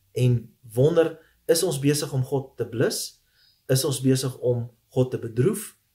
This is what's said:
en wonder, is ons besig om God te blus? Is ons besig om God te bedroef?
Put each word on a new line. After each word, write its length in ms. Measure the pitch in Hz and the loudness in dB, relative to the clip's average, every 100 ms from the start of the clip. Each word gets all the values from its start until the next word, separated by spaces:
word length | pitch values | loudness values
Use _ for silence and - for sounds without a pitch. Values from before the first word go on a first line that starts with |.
| _ | _
en 440 | - 123 120 - _ 120 | 0 2 2 -2 _ -8
wonder, 460 | 110 143 170 160 156 _ _ - | 2 2 4 2 0 _ _ 0
is 160 | 165 | 0
ons 160 | 185 143 | 0 0
besig 340 | 139 147 160 | 0 0 -2
om 120 | 135 | -4
God 320 | 127 135 123 - | -2 -2 -4 -8
te 100 | 110 | -8
blus? 540 | 113 170 233 - - _ _ _ _ - | -2 -2 -2 -10 -14 _ _ _ _ -2
Is 160 | 139 | 0
ons 160 | 160 131 | 0 -2
besig 320 | 131 131 131 117 | 0 0 0 -4
om 300 | 120 120 117 _ _ | -2 -2 -4 _ _
God 180 | - 127 | -2 -2
te 80 | - | -2
bedroef? 540 | 110 110 147 220 - - _ | -8 0 0 0 -8 -18 _